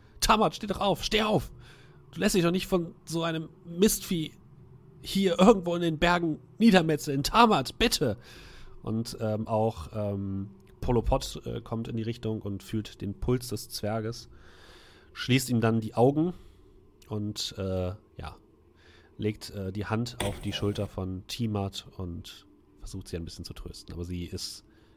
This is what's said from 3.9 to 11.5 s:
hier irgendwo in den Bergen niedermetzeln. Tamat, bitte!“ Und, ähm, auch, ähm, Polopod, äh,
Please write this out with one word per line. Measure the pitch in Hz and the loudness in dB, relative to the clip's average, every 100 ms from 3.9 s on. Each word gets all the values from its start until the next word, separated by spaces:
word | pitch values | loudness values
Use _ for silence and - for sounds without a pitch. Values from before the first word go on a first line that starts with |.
| - - 170 156 - - - - - - - | 2 -2 -4 -4 -10 -20 -20 -20 -20 -20 -18
hier | - 190 190 170 | -4 2 2 8
irgendwo | 190 208 175 | 8 8 4
in | 175 | 0
den | 170 151 | 0 2
Bergen | 175 175 170 143 - - | 4 4 2 -2 -8 6
niedermetzeln. | 226 185 160 147 - 139 | 8 8 6 0 0 -2
Tamat, | - 220 233 170 127 - | 2 6 8 6 2 0
bitte!“ | 226 - 127 98 - - - - - - | 2 2 0 -2 -10 -20 -20 -18 -18 -12
Und, | - 113 117 - | -4 -4 -4 -4
ähm, | 113 107 110 | -2 -2 0
auch, | 110 113 - 78 | 2 0 -2 -10
ähm, | 110 104 101 98 98 98 - - - | -4 -2 -2 -4 -4 -6 -12 -20 -6
Polopod, | - 120 - 135 - - | 0 2 2 0 -2 -10
äh, | 117 | -8